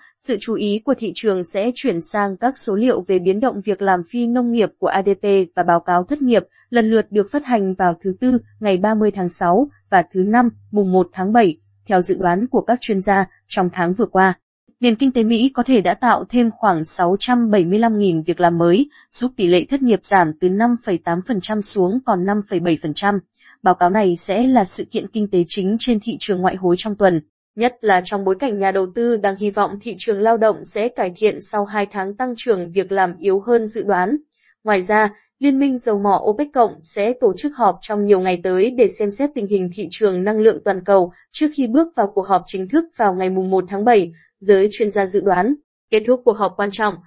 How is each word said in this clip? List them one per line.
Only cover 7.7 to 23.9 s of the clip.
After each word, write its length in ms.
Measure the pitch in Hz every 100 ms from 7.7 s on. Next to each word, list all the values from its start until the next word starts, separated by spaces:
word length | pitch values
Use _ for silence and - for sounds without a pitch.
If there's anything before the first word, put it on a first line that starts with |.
vào 200 | 185 180 170
thứ 80 | 196 185
Tư, 180 | 254 247 - -
ngày 160 | 214 185
ba 180 | 208
mươi 160 | 220 214
tháng 180 | 202 175
sáu, 400 | - 180 185 285 - _
và 140 | 196 175
thứ 80 | 190
Năm, 280 | 190 233 240 - -
mùng 220 | 208 190
một 160 | 185 180
tháng 200 | - 190
bảy. 240 | 233 202 156 _ _ -
Theo 140 | 190
dự 160 | 180 185
đoán 280 | 180 180 247
của 140 | 233
các 180 | - 247
chuyên 200 | - 196
gia, 260 | 190 196 190 _ _
trong 220 | - 180
tháng 220 | 185 170
vừa 120 | 185 220
qua, 320 | 185 190 - _ _ _ _
nền 160 | 240 220
kinh 160 | 269
tế 120 | 254
Mỹ 260 | 220 233 262
có 80 | -
thể 180 | 240 254
đã 140 | 175
tạo 300 | 202 247 208 -
thêm 220 | 247 233 -
khoảng 260 | 214 165
sáu 320 | 160 - 175 196
trăm 300 | - 247 226
bảy 140 | 208
mươi 140 | 170 208
lăm 200 | 233 214
nghìn 240 | 202 160
việc 180 | 160 170
làm 180 | 175 170
mới, 300 | 170 190 285 - _
giúp 200 | - 247 -
tỷ 100 | 180
lệ 180 | 175 156
thất 120 | 277
nghiệp 160 | 254 214
giảm 300 | - 190 165 156
từ 80 | 185
năm 280 | 190 233 240
phẩy 140 | - 170
tám 160 | 170 170 185
phần 120 | 214
trăm 220 | 180 214
xuống 360 | 202 208 180 240 262
còn 180 | 190
năm 160 | 185 208 202
phẩy 100 | 180
bảy 180 | 175 160
phần 120 | 156
trăm. 200 | 147 202 202 - _ _ _
Báo 120 | 190
cáo 160 | 175 175